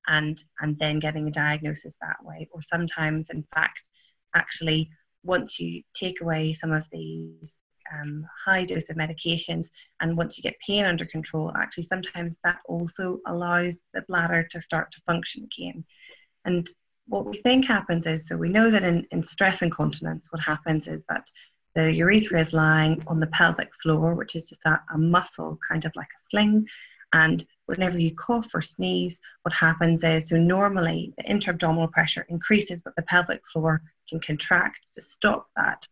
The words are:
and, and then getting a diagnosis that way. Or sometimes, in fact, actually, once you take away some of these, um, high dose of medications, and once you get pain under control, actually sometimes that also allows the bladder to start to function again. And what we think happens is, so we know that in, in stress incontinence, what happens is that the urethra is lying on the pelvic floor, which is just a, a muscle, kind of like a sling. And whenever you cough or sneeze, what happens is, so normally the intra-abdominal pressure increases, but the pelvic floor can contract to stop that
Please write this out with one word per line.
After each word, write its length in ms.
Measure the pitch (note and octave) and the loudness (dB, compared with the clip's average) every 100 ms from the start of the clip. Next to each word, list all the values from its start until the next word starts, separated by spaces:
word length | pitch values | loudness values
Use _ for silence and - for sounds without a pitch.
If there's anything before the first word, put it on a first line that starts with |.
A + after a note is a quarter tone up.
| - | 0
and, 340 | D#3 D3+ D#3 _ - | 0 0 -6 _ -6
and 160 | D3+ D3 | -4 -2
then 200 | D#3 D3+ | 0 0
getting 300 | D#3 D3+ D3+ | -2 -4 -4
a 20 | |
diagnosis 640 | D3+ D3 D3+ D#3 D3+ D#3 _ | -2 -2 -2 -4 -8 -12 _
that 200 | D#3+ - | -12 -12
way. 260 | F3 D#3 D#3+ | -12 -16 -14
Or 100 | E3 | -16
sometimes, 680 | D3 E3+ E3+ - D#3 D#3 D#3 | -6 -4 -4 -2 -2 -2 -6
in 140 | D#3 D3+ | -10 -6
fact, 340 | D#3 - - _ _ _ _ _ | -2 -2 -4 _ _ _ _ _
actually, 560 | E3+ - - E3 D#3 D#3+ _ _ _ | -2 -2 -4 0 0 -2 _ _ _
once 380 | F3 F3+ E3 - | -2 -2 -2 -8
you 220 | E3+ E3+ _ | -8 -8 _
take 260 | - F#3 F3+ | -8 -8 -6
away 320 | E3+ D#3+ D#3 | -2 0 -2
some 200 | D#3+ D#3+ | -2 -2
of 120 | D#3 D#3 | -2 -2
these, 640 | E3 D#3+ D#3+ E3 E3 D#3+ _ _ _ - | -12 -10 -10 -12 -16 -20 _ _ _ -14
um, 340 | D3+ D3 D3+ D#3+ - | -10 -8 -10 -12 -8
high 200 | F#3+ F#3+ | 0 0
dose 260 | F3+ F3+ - | 2 -4 -4
of 60 | D#3+ | -6
medications, 720 | D#3 D#3+ E3 E3 - E3 E3 _ _ _ | -4 -4 -2 -2 -2 -6 -6 _ _ _
and 160 | E3 E3 | 0 0
once 200 | E3 - | -2 -4
you 60 | |
get 140 | - - - | -8 -6 -2
pain 180 | G3+ | 0
under 200 | G3 E3+ | 2 0
control, 480 | E3 D#3+ D#3 D#3 D#3+ - | -4 -8 -6 -4 -4 -4
actually 280 | - - | -6 -6
sometimes 500 | E3+ F#3 F3 F3 E3+ E3 | -6 -6 -6 -8 -8 -4
that 160 | F3 F3 - | -4 -4 -6
also 540 | E3+ E3+ - F#3 F3+ - | -6 -4 -4 -6 -4 -6
allows 540 | E3+ F3 F3 F3 F3 _ | -4 0 0 0 -6 _
the 80 | F#3 - | -12 -4
bladder 380 | F3+ E3+ E3+ E3 | -2 0 0 -2
to 100 | E3+ | -10
start 300 | - D#3+ - | -4 -4 -4
to 100 | - - | -8 -2
function 380 | E3+ E3+ - | -2 -4 -12
again. 400 | - - F3 E3+ - _ - - _ _ | -14 -12 -12 -12 -18 _ -20 -20 _ _
And 240 | F3+ F3 F3 _ _ _ - | -2 -2 -2 _ _ _ -6
what 200 | G3+ G#3 | -6 -4
we 100 | G#3 | -2
think 280 | B3 C4 C4 | 4 4 4
happens 400 | G#3 F#3+ E3+ E3 | 0 2 -2 0
is, 200 | D#3+ D#3+ | -4 -4
so 100 | E3 | -4
we 120 | E3 | 2
know 220 | G#3 A3+ | 4 6
that 140 | G#3+ | 6
in, 220 | F3+ E3+ - | 4 2 0
in 120 | E3 | -6
stress 380 | D#3+ - F#3+ F#3 | -6 2 2 2
incontinence, 680 | F3 E3 D#3 D3 D#3+ D#3+ _ | -2 0 -2 -2 -8 -8 _
what 120 | D#3+ | -6
happens 440 | D3+ D3+ E3 D#3 D#3+ | -4 -2 0 -2 -2
is 180 | D#3 - | -12 -6
that 180 | - - _ - _ _ | -8 -8 _ -20 _ _
the 180 | E3 D#3+ | 0 2
urethra 480 | D#3+ E3+ G#3+ G#3 E3+ | 4 6 6 4 2
is 140 | D#3+ | 2
lying 480 | D#3+ D#3 D#3 D#3 D#3+ - | 4 6 6 4 2 0
on 140 | D#3+ | 0
the 60 | D#3+ | 0
pelvic 420 | - E3+ E3 - - | 4 4 4 -6 -4
floor, 320 | D#3+ D#3 D#3+ | 0 2 2
which 200 | E3+ - | 0 -4
is 140 | E3 - | -10 -12
just 160 | - | -4
a, 160 | D#3 D#3 - | 0 0 0
a 60 | D#3 | 0
muscle, 600 | E3 F3 - - D#3+ D#3+ - | 4 4 0 -10 -8 -8 -4
kind 180 | D#3+ | -4
of 80 | D#3+ E3+ | -4 -8
like 100 | D3+ | -14
a 140 | - _ | -18 _
sling. 360 | G#3 G#3 G#3+ G#3+ - - _ - | 2 4 4 2 -10 -20 _ 0
And 320 | D#3+ D#3+ E3+ - _ - | 4 4 2 -4 _ -6
whenever 320 | F#3 F#3 F3 | -2 0 2
you 160 | E3 | 0
cough 400 | E3 - A#3 A3+ | 0 -2 -2 0
or 80 | E3+ | -6
sneeze, 580 | - - F#3 F3+ F3+ E3+ - - | -6 -4 -2 0 -2 -6 -20 -8
what 120 | F3 | -4
happens 480 | - E3 E3 E3+ E3 | 2 2 4 4 4
is, 260 | E3 D#3+ D#3+ | 4 2 2
so 80 | E3 | 4
normally 760 | E3+ F#3 G3+ G3 E3 E3 E3+ - | 6 4 2 2 0 -2 -6 -10
the 60 | |
intra-abdominal 640 | - G3+ G3 E3+ E3 E3 E3 | -2 0 0 0 2 2 2
pressure 380 | E3 D#3+ - - | 2 0 -2 -4
increases, 500 | E3+ - G#3+ G#3 F3 | -6 2 2 2 -8
but 160 | - - | -8 -8
the 60 | |
pelvic 400 | E3 F3+ F3 E3 - | 2 2 2 -6 -4
floor 300 | E3 D#3+ D#3 D#3+ _ - | -2 0 0 -4 _ -10
can 120 | D#3+ | -8
contract 600 | - D3+ - F3 - - _ | -4 -6 2 2 2 -4 _
to 80 | - | -20
stop 460 | - - G#2+ - - - | -20 0 0 0 -4 -2
that 300 | G2+ - - | -2 -2 -16